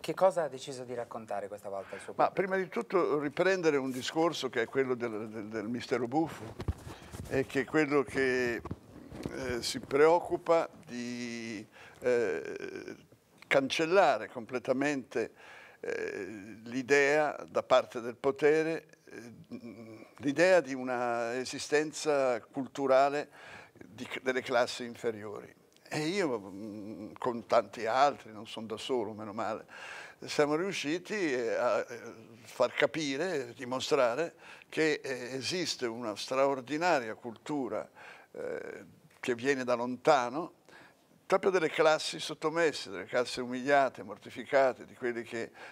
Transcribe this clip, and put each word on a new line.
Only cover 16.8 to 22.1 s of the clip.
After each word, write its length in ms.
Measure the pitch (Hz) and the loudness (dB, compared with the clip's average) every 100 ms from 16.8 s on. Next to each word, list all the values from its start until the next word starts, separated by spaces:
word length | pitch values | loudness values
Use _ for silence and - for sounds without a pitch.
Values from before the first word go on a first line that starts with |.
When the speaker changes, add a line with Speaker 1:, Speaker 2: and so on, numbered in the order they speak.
| 120 143 139 151 147 - 82 | 4 4 6 4 2 -2 -4
Speaker 2:
da 140 | 120 | -4
parte 400 | - 127 - 127 | 4 4 4 -4
del 140 | 117 113 | -8 -2
potere, 680 | 139 135 147 156 160 160 - - - | -2 4 4 4 2 -4 -8 -20 -18
eh, 260 | 113 117 113 - 117 117 104 113 110 - - | -16 -16 -18 -16 -14 -14 -16 -16 -18 -20 -6
l'idea 440 | 147 139 185 180 | -2 4 8 8
di 140 | 131 | 6
una 600 | 135 127 123 123 117 117 127 | -2 -2 0 0 0 0 -2
esistenza 1000 | 123 139 - 147 156 143 156 | -4 -8 0 2 0 -2 0